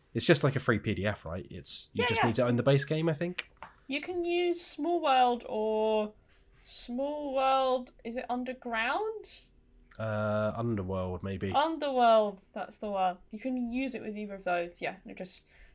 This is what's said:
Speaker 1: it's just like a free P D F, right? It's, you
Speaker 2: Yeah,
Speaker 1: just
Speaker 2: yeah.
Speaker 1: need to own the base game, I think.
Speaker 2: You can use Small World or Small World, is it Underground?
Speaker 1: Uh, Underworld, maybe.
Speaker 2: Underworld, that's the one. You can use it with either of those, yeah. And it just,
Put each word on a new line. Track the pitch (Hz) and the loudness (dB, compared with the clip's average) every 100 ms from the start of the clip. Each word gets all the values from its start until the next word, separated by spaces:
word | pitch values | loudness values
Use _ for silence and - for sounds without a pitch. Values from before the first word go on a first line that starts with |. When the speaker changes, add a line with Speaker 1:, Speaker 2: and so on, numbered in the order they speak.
| _ | _
Speaker 1:
it's | 117 - | -2 4
just | 165 | 6
like | 139 131 | 6 2
a | |
free | - 104 | 2 2
P | 110 | 2
D | 92 104 | 0 -2
F, | 101 80 | -2 -8
right? | 90 - | -8 -8
It's, | 92 - - - | -10 -6 -6 -6
you | - | -2
Speaker 2:
Yeah, | 494 | 0
Speaker 1:
just | 453 | 2
Speaker 2:
yeah. | 117 | 2
Speaker 1:
need | 110 | 4
to | 123 | 4
own | 120 | 4
the | |
base | 135 139 - | 4 4 4
game, | 156 165 | 0 0
I | |
think. | 147 175 180 - - - - - | 0 -2 -4 -10 -18 -20 -20 -6
Speaker 2:
You | 285 | -6
can | 320 349 339 | -4 -4 0
use | 349 349 339 | 0 0 -2
Small | - - 320 349 | -6 -4 0 2
World | 311 254 247 240 - | 4 6 6 2 -2
or | 214 220 214 220 214 214 - _ - - - | -2 0 2 2 2 0 -8 _ -20 -20 -20
Small | - - - 240 277 294 285 | -14 -12 -8 -4 -4 -4 -2
World, | 269 269 269 262 254 254 - | 2 4 4 4 0 -4 -14
is | 233 240 | -10 -8
it | - | -4
Underground? | 247 254 247 240 226 240 339 440 440 - - - _ _ - _ - | -4 -4 -8 -4 -2 0 0 -2 -6 -12 -18 -20 _ _ -20 _ -6
Speaker 1:
Uh, | 110 107 107 107 107 113 | -4 0 0 2 0 0
Underworld, | 117 107 92 95 92 90 | -2 -2 -2 -2 -2 -4
maybe. | 98 95 98 | -4 -4 0
Speaker 2:
Underworld, | 92 320 311 294 254 233 220 208 196 - | 2 0 0 -2 4 6 6 4 -2 -14
that's | 214 - - | -12 -12 -8
the | 214 | -6
one. | 190 185 185 - | 0 0 -2 -12
You | 214 | -8
can | 262 254 233 | -6 -4 -4
use | 254 269 226 | -4 -4 -6
it | |
with | 214 208 | -8 -8
either | 208 196 | -10 -6
of | |
those, | 190 175 175 - | -2 -2 -2 -6
yeah. | 165 185 | -8 -8
And | 220 | -16
it | 196 | -12
just, | 185 - - - - | -12 -12 -18 -20 -20